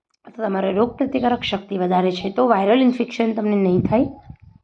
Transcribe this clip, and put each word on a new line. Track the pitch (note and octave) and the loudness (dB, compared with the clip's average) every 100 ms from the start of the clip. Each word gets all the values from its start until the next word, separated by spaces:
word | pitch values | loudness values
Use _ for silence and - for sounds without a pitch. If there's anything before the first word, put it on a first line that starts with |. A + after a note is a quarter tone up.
| _ _ - - | _ _ -20 -8
તમારે | G#3+ F#3+ F#3+ | -4 -2 -2
રોગ | F#3+ A#3+ - | 0 -2 0
પ્રતિકારક | C4+ B3+ A#3+ A#3+ | -4 0 0 -2
શક્તિ | - G3+ - G3 | -4 -6 -6 -4
વધારે | F3+ F#3 F#3 | 0 2 0
છે, | F3+ G3 | -2 -4
તો | G3 B3+ | 0 2
વાયરલ | G3+ G3 B3 | 2 2 4
ઇન્ફેક્શન | B3+ B3 A3+ - A3+ | 4 2 -4 -2 -2
તમને | A3 G#3 G#3 | -2 0 2
નહીં | F#3+ F3+ | 2 2
થાય. | F#3 A3 C#4+ - - - - - | 2 0 0 -4 -20 -20 -20 -20